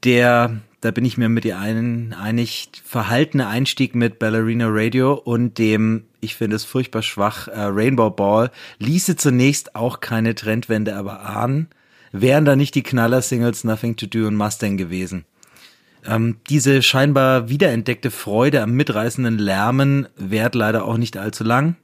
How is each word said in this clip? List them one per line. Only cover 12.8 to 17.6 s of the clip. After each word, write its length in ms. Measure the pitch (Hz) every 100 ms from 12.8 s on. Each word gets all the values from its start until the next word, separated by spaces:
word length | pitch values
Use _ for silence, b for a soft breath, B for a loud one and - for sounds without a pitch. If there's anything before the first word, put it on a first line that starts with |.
Knaller-Singles 840 | - 127 113 127 123 127 120 110
Nothing 320 | 113 110 117 110
to 100 | 101
Do 200 | 113 107
und 100 | 104
Mustang 420 | 104 - 107 98
gewesen. 480 | 90 92 92 92 82 _ b b b b b b -
Ähm, 300 | 113 113 110 -
diese 320 | 147 135 135
scheinbar 720 | 117 135 139 135 131 131 113
wiederentdeckte 600 | 143